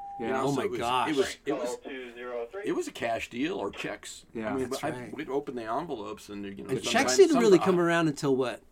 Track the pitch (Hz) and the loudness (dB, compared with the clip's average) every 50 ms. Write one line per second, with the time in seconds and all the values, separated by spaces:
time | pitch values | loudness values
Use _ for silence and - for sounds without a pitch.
0 | - - - - 117 113 131 131 135 139 139 135 110 104 123 117 117 120 127 139 | -12 -12 -10 -6 -4 -2 -2 0 0 0 0 0 -2 -2 -2 -2 -2 0 0 0
1 | - 156 156 135 123 - - - - 139 - - - - 120 120 - - 139 131 | 0 0 2 0 0 0 -2 -8 -4 -4 -4 -2 -2 -6 -6 -8 -10 -10 -12 -10
2 | 127 123 117 120 123 123 120 120 117 - - 196 208 233 170 330 349 294 - - | -12 -12 -12 -12 -10 -8 -6 -6 -6 -8 -8 -6 -4 -4 -2 -2 -4 -6 -6 -6
3 | 123 117 113 113 - - - 120 139 165 196 - 101 101 101 - - - 101 - | -4 -2 -2 -2 -4 -6 -4 -4 -4 -2 -2 -2 -4 -6 -6 -6 -8 -8 -8 -10
4 | - - - - - - - 117 110 107 104 131 127 120 131 - - 151 165 127 | -12 -14 -16 -16 -16 -12 -8 -6 -4 -2 -2 -2 -2 -2 -4 -4 -4 -4 -6 -6
5 | 123 107 - 123 156 - 131 143 143 - 127 120 113 110 117 139 165 170 139 110 | -8 -10 -8 -8 -6 -4 -2 -4 -2 -4 -6 -6 -4 -2 -2 -2 -2 -4 -6 -6
6 | 101 104 107 98 - - 104 101 101 98 98 101 135 - 131 - - - - 233 | -6 -8 -10 -10 -12 -12 -10 -8 -8 -8 -8 -8 -6 -4 -4 -2 0 0 2 2
7 | 269 - 254 - 381 330 302 247 233 214 190 165 - 190 180 175 175 170 170 170 | 2 4 8 8 8 8 8 6 8 8 8 8 8 6 4 4 4 4 4 4
8 | 165 156 135 - - 139 135 127 127 120 104 - - - | 2 2 0 0 2 2 2 2 2 0 -2 -6 -10 -18